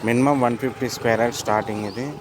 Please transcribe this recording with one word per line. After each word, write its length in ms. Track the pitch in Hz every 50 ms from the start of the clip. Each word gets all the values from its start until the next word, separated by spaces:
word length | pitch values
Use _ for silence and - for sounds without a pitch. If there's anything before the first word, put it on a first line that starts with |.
| -
మినిమం 360 | 113 117 123 131 143 147 139
వన్ 160 | 127 120 120
ఫిఫ్టీ 320 | 113 131 131 117 - 131 120
స్క్వేర్ 300 | - - - 120 113 110
యార్డ్ 160 | 117 120 117
స్టార్టింగ్ 500 | - - - 107 107 104 107 107 104 104
ఇది. 220 | 104 98 113 127 143 147 147